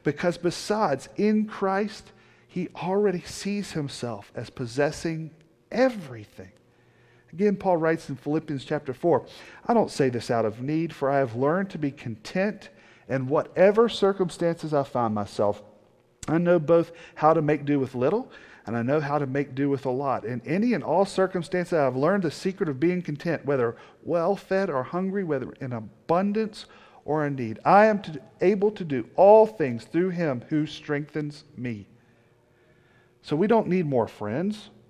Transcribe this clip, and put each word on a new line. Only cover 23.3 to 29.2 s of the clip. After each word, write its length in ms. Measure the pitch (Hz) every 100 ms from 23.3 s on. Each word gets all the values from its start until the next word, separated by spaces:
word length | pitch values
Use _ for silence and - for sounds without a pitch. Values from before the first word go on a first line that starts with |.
| 143 135
whether 300 | 139 117 117 - -
well-fed 680 | - 170 165 202 - 190 196
or 100 | 135
hungry, 420 | 127 175 190 202
whether 280 | 175 139 117 -
in 120 | 135
abundance 960 | 117 107 - - 170 202 214 214 - - - - -
or 240 | - 151 147
in 80 | 135
need. 240 | 113 107
I 220 | - 190 220
am 160 | 208
to, 160 | 202 156 - -
able 300 | 180 208 208
to 120 | 208
do 240 | 170 131 -
all 280 | -